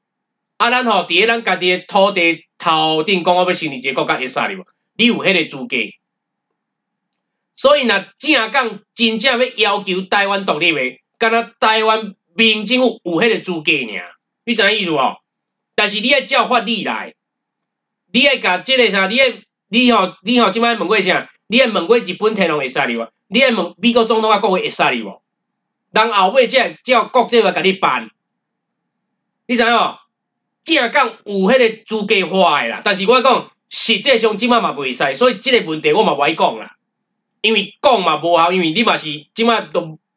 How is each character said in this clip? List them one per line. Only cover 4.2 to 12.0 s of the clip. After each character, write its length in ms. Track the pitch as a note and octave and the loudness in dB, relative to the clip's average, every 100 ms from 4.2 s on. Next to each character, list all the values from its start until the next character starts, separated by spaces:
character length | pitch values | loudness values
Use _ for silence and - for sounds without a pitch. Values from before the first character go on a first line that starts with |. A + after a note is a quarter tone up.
| B2+ | -4
使 140 | C3+ A2 | -4 -6
哩 80 | G2 | -6
无？ 100 | - _ _ - | -14 _ _ 0
你 80 | |
有 120 | A#3 E3+ | 2 2
迄 180 | D#3 | 0
个 100 | F#3+ | 0
资 220 | D3+ C#3+ B2 | -2 -8 -8
格。 100 | B2 G2+ - _ _ _ _ _ _ _ _ _ _ _ _ _ _ _ - | -6 -8 -12 _ _ _ _ _ _ _ _ _ _ _ _ _ _ _ 0
所 200 | C4 D4 | 2 4
以 100 | B3 | 2
若 200 | G3 G3 _ | -2 -4 _
正 360 | C#4+ C#4 A3 | 0 0 0
讲 280 | C4+ A#3+ G3 - | -2 -2 -6 -14
真 240 | - A#3 A3 | -2 0 0
正 200 | C4+ A#3 | 0 0
要 80 | B3 - | -2 0
要 260 | G#3+ G3+ | -2 -2
求 180 | G3 F#3 | -4 -6
台 260 | F#3 G#3+ G3 | -2 -2 0
湾 200 | G3 F#3+ | -2 -2
独 120 | D3+ | -2
立 140 | F3 | -2
的， 80 | D3 B2+ B2+ _ _ | -2 -4 -8 _ _
敢 120 | A3+ | 0
若 120 | A#3 A3+ _ | 0 -2 _
台 240 | A3 A3 | 0 0
湾 300 | A3 A3 | 0 -2